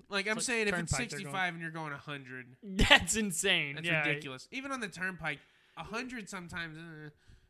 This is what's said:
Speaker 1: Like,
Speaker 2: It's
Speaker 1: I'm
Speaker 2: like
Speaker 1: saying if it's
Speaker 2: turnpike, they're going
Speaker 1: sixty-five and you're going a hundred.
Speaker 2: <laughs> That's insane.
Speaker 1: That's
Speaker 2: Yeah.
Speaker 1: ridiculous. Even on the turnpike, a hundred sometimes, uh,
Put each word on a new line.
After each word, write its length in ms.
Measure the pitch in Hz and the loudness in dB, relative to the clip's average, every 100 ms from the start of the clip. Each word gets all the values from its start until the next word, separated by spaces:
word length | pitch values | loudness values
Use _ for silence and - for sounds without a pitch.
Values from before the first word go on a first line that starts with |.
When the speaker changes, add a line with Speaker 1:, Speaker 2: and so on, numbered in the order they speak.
| - | -4
Speaker 1:
Like, 180 | 196 202 | -2 0
Speaker 2:
It's 40 | |
Speaker 1:
I'm 60 | 220 | 0
Speaker 2:
like 80 | |
Speaker 1:
saying 240 | 262 233 208 | 2 2 2
if 60 | |
it's 180 | 175 165 | 2 0
Speaker 2:
turnpike, 180 | 143 240 | 0 -2
they're 80 | - | -4
going 60 | 143 | -4
Speaker 1:
sixty-five 260 | 190 180 | -2 -2
and 80 | 170 | -2
you're 80 | 165 | -6
going 220 | 160 156 | -6 -6
a 40 | 139 | -8
hundred. 580 | - 143 127 127 123 131 | -8 -10 -10 -12 -14 -16
Speaker 2:
<laughs> 40 | |
That's 540 | 202 190 - 285 180 214 | -2 6 10 10 8 2
insane. 580 | 208 156 196 175 147 143 | 2 2 4 4 2 -2
Speaker 1:
That's 100 | 170 | 0
Speaker 2:
Yeah. 200 | 160 147 | 2 2
Speaker 1:
ridiculous. 420 | 147 143 131 - | 0 -4 -10 -10
Even 220 | 254 277 | -10 -6
on 80 | 262 | -6
the 80 | 208 | -6
turnpike, 520 | 170 185 170 156 143 - _ _ - | -6 -6 -4 -6 -6 -10 _ _ -14
a 60 | |
hundred 440 | 165 220 254 247 190 | -8 -6 -6 -8 -10
sometimes, 480 | 196 175 175 165 156 | -10 -10 -8 -8 -10
uh, 320 | 170 151 151 - - - _ | -14 -14 -14 -16 -20 -20 _